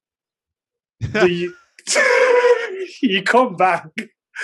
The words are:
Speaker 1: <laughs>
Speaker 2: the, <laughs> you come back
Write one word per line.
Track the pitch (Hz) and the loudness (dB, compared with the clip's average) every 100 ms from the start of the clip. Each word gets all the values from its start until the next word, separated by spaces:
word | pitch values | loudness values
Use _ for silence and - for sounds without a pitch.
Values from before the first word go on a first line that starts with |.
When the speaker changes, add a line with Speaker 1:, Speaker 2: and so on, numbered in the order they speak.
| _ _ _ _ _ _ _ _ _ _ | _ _ _ _ _ _ _ _ _ _
Speaker 1:
<laughs> | |
Speaker 2:
the, | - 208 185 175 175 - _ _ - | -8 0 0 0 -6 -10 _ _ -4
<laughs> | 587 523 494 508 480 494 480 440 381 370 - | 0 2 2 4 4 4 0 -2 -10 -12 -4
you | 254 190 | -2 -2
come | 190 233 254 175 | 0 0 0 0
back | 185 170 156 - - _ _ - | 0 0 -6 -16 -16 _ _ -12